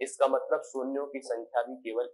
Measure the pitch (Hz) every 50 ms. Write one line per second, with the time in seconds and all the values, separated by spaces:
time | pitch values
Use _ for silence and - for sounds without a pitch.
0 | 131 135 - - 139 135 135 127 - - 151 - - - - 131 127 135 135 139
1 | 143 143 139 131 131 - 117 117 117 - - 120 117 127 131 127 127 110 110 120
2 | 123 123